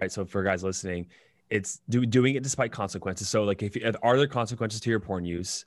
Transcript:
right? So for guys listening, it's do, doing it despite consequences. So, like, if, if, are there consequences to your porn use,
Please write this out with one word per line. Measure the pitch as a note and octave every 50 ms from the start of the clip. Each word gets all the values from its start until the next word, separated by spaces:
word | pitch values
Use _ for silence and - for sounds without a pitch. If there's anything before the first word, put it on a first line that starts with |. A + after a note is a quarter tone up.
right? | F#2+ F#2
So | - G#2+ G2
for | F2 - G2+ F#2+
guys | G2 F#2+ F2 F2+
listening, | F#2+ F#2 - - F#2+ F2+ F2 F2 F2 - - _ _ _ _ _ _
it's | - G#2+ F#2+ - - - _ -
do, | A2 B2 B2+
doing | A#2 G#2+ B2+ B2 C3 C3+
it | C#3 C3
despite | C3+ - - C3 A#2 -
consequences. | - G#2 F#2+ - F#2+ - G2 F#2 - G#2 F#2+
So, | - A2 G#2
like, | G#2 G2 F#2+ A2
if, | G#2 - A2+
if, | G#2+ A2+ G#2+ - -
are | A#2 B2 C3+
there | C#3+ C#3
consequences | B2+ B2 A#2 G#2+ A#2+ A2 A#2 G#2+ A2 A2
to | - A#2+
your | A2+ G#2+
porn | F#2 - G2 F#2 F2
use, | F2 E2+ E2+ F#2+ - - - -